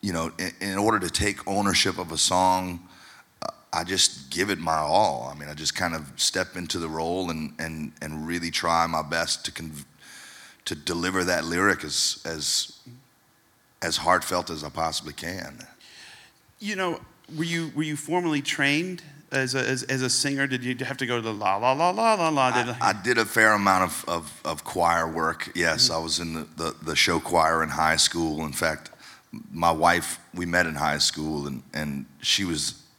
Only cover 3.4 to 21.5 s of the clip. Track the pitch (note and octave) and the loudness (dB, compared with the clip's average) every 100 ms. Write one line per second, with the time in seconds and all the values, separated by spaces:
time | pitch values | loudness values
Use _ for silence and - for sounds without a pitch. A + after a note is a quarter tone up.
3.4 | - - _ E2 E2+ F#2+ - - C2+ E2+ | -10 -10 _ -4 -2 2 2 0 -8 -2
4.4 | G2+ F2+ E2 D#2+ D2+ F2 G#2 C2 B1+ D2 | 0 0 2 2 4 4 4 0 -8 -10
5.4 | D2 D2+ D2+ - F2+ D#2 D2 - - F#2 | -12 -6 -4 -2 -2 -2 -8 -2 0 0
6.4 | F#2 - E2+ F2+ E2 D#2+ D#2+ F2+ F2+ D#2+ | -2 -4 -6 -4 -4 -2 -2 -2 -2 -4
7.4 | D2+ - E2 D#2+ D2+ - D#2+ D#2 D#2+ F2 | -6 -6 -8 -6 -10 -8 -10 -8 -4 -4
8.4 | E2+ D#2 E2+ E2 E2 D#2+ D2 E2 E2 - | -4 -2 2 2 2 0 -2 -2 -2 -4
9.4 | - - E2 D2+ C#2+ _ - - - - | -6 -10 -12 -12 -16 _ -20 -20 -20 -20
10.4 | - - - D#2+ D2 E2+ F2+ F#2 F2+ F2 | -20 -14 -10 -8 -4 -2 0 0 2 0
11.4 | E2 F2 G2+ F2+ D2+ - - - - D#2+ | 0 2 4 2 0 -2 0 -2 -6 -6
12.4 | D2 - - - - B2 _ _ _ _ | -2 -2 -4 -10 -20 -20 _ _ _ _
13.4 | _ _ _ _ E2+ D#2+ - F2+ - F#2 | _ _ _ _ -4 -2 2 2 2 -4
14.4 | F2+ D#2+ D2 E2 E2 D#2 D2+ D2 E2 F#2 | -2 -8 -8 -4 -4 -4 -8 -10 -8 -8
15.4 | C#2+ D2+ - - - - - - - _ | -10 -14 -20 -20 -20 -20 -20 -20 -20 _
16.4 | _ _ G3+ G3 F#3 E3 - _ _ D#3+ | _ _ -8 -4 -2 -4 -10 _ _ -6
17.4 | E3+ E3+ D#3+ C3+ D#3 D3 C#3+ F3 F3 D3 | -2 -2 -4 -4 -4 -4 -2 0 2 0
18.4 | C3+ - C#3+ D3 F3+ F3+ - - - C3+ | -2 0 2 2 0 -6 -12 -20 -4 0
19.4 | C3 C3 A#2 C3 C3 C3+ B2+ - C#3+ C#3 | 0 0 0 0 0 0 2 2 0 0
20.4 | C#3 B2+ B2 B2 B2+ C3 B2+ A#2+ A2+ G#2 | 0 0 -2 -4 -4 -4 -2 0 -2 -2
21.4 | G#2 | 0